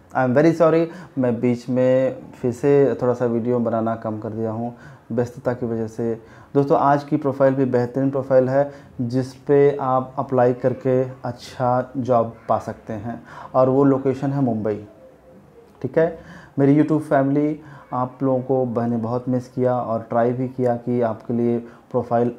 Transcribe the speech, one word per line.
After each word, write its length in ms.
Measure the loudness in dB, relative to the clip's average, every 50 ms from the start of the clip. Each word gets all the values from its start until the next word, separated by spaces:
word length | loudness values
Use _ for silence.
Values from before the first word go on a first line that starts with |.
| _ _ -2 -2
I 120 | 0 2
am 80 | 2 4
very 220 | 4 4 4 4
sorry, 260 | 4 4 4 2 0 -2 -4 -12 -18 -10 -4 -2
मैं 220 | -2 0 0 0
बीच 280 | 0 0 0 -2 -4 -4
में 480 | -2 0 2 2 2 2 2 0 -4 -6 -12 -18 -12 -6 -4
फिर 100 | -4 -4
से 460 | 0 2 4 4 6 4 4 2 0 0
थोड़ा 120 | 0 0
सा 120 | 0 0
वीडियो 320 | -2 0 -2 0 0 0 0
बनाना 360 | 0 0 -2 -2 -2 -2 -4
कम 240 | -4 -6 -8 -8 -8
कर 100 | -8 -8
दिया 220 | -8 -6 -6 -6
हूँ 260 | -4 -6 -8 -8 -10 -12 -18 -20 -20 -20 _ -6 -4
व्यस्तता 400 | -2 -2 -4 -6 -6 -4 -4 -4
की 140 | -4 -4
वजह 200 | -4 -4 -4 -4
से। 360 | -6 -6 -4 -4 -4 -4 -6 -10 -16 -20 -20 -18 -2 0
दोस्तों, 240 | 0 2 4 2 2
आज 260 | 4 4 2 2 2
की 120 | -2 -4
profile 380 | -2 -2 -2 0 2 2 2 4
भी 100 | 2 0
बेहतरीन 460 | 0 2 0 0 0 -2 -2 -2 0
profile 380 | 0 -2 -2 2 2 4 4 4
है, 240 | 2 0 0 0 -4 -10 -20 -16 -8 -8
जिस 340 | -6 -2 -2 -2 -4 -4 -8
पे 420 | -10 -2 2 4 6 6 4 4 0
आप 340 | -2 0 0 0 -2 -2 -6 -8
apply 340 | -6 -2 2 2 4 4 2
करके 520 | 2 0 -2 -2 0 0 0 0 0 0
अच्छा 880 | -2 -6 -10 -10 -10 -10 -10 -14 -16 -8 -4 -2 0 0 0 -2 -4 -6
job 380 | -6 -2 2 2 2 2 0 -4 -10 -4 -2
पा 100 | -2 -2
सकते 340 | -2 -6 -12 -12 -12 -12 -12
हैं 300 | -10 -10 -10 -12 -12 -14 -18 -20 -20 -16 -2 2
और 140 | 2 4 4
वो 160 | 4 4 4
लोकेशन 460 | 4 4 2 2 -2 -2 -2 -4 -4
है 100 | -2 0
मुंबई। 440 | 0 0 0 -2 -2 -4 -4 -4 -8 -14 -20 -20 -20 -20 -20 _ _ -20 -20 -20 -20 -20 _ -20 -20 -20 -14 -10 -10
ठीक 160 | -2 0 0
है, 200 | 0 0 -2 -6 -14 -20 -20 -20 -20 -10 _ 2
मेरी 240 | 4 6 6 6 4
YouTube 180 | 4 0 -2
family 600 | 0 0 0 0 2 2 2 0 0 0 -2 -6 -10 -16 -20 -20 -14 -8 -6
आप 260 | -4 -4 -6 -4 -4 -2
लोगों 200 | 0 0 0 0
को 220 | 0 0 0 0
मैंने 320 | 0 -2 -2 -2 -2 -2
बहुत 320 | -2 -2 -4 -4 -4 -2 -2
miss 200 | -2 -4 -4 -6
किया 260 | -4 -2 0 0 0
और 280 | 0 -2 -4 -4 -6 -4
try 300 | -2 0 0 2 2 0
भी 160 | -2 -4 -6
किया 280 | -4 -2 -2 -2 -2
कि 240 | -2 -2 -4 -2 0
आपके 340 | 0 -2 -4 -6 -6 -4 -2
लिए 240 | 0 0 0 0 -2
profile 760 | -4 -8 -16 -20 _ -6 -4 -4 -2 0 0 0 0 0 -2